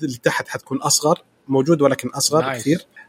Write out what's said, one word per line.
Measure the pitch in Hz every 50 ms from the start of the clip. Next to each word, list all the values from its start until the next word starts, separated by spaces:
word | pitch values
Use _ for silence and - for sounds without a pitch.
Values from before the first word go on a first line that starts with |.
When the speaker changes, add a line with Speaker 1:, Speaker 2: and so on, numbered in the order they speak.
| 151
Speaker 1:
اللي | 143 123 117 -
تحت | 156 - - - -
حتكون | - 131 - - 135 135
أصغر، | - 147 - - - 151 175 - - _ _ _ _ -
موجود | 135 135 135 151 170 151 143
ولكن | 139 131 - - -
أصغر | - 139 - - 147 160 131
Speaker 2:
نايس. | 135 135 117 113
Speaker 1:
كثير. | 135 160 185 - _ _ - -